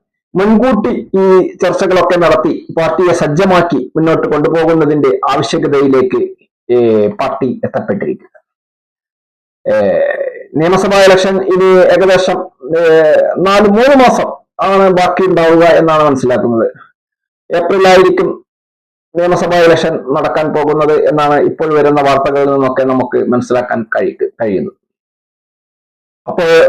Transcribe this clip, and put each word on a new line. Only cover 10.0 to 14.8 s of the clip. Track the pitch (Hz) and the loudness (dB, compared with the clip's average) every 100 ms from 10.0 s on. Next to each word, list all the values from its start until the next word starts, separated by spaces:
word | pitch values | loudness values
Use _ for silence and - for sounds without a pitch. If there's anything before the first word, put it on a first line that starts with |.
| 80 - - - - - | -2 -4 -8 -10 -10 -4
നിയമസഭാ | 160 185 202 196 | 0 0 0 2
ഇലക്ഷൻ | 196 185 190 190 | 4 4 2 -2
ഇനി | - 185 | -2 0
ഏകദേശം, | 185 185 180 175 190 180 180 180 - _ 127 160 | 2 4 4 2 2 2 0 -4 -8 _ -6 -2
ഏ, | 165 160 156 143 139 120 | 2 2 4 2 0 0
നാല്, | 180 202 208 | 0 2 2
മൂന്ന് | 208 262 277 | 2 2 4
മാസം | 240 - 208 - _ - | 4 2 -4 -8 _ -8
ആണ് | 180 196 | -2 2